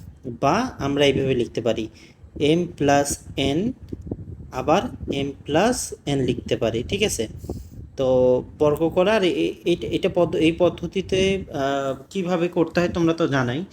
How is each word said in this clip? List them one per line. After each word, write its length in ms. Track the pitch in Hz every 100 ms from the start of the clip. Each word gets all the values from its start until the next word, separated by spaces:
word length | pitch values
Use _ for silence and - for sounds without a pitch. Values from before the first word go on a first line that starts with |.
| - - 131 117
বা 160 | 139 190 254 -
আমরা 240 | 139 143 143
এইভাবে 280 | 135 135 127
লিখতে 260 | 107 -
পারি 240 | 113 110 110 - - - - -
এম 220 | 147 165 170 -
প্লাস 320 | 143 143 143 - - -
এন, 220 | 139 147 226 - - - - - - - -
আবার 300 | 127 131 175 247 - -
এম 180 | 139 139 139
প্লাস 340 | - 151 220 247 - - -
এন 140 | 139
লিখতে 340 | 127 - - 120
পারি, 240 | 113 113
ঠিক 200 | 123 202
আছে? 220 | 107 - 107 - - - - - - -
তো 100 | 131 127 127 127 - -
বর্গ 220 | 151 147 165
করার 320 | 170 180 220
এ-, 320 | 185 147 170 - 190
এ-, 240 | 170 -
এটা 180 | 170 190
পদ্ধ-, 300 | 180 165 175
এই 140 | 160 165
পদ্ধতিতে, 600 | 175 165 170 196 180 190 190 190
আহ, 580 | - 151 135 139 139 131 -
কিভাবে 380 | 196 175 180 175
করতে 300 | 175 165 -
হয় 120 | 175
তোমরা 200 | 180 165
তো 120 | 165 160
জানাই, 320 | 135 123 131 190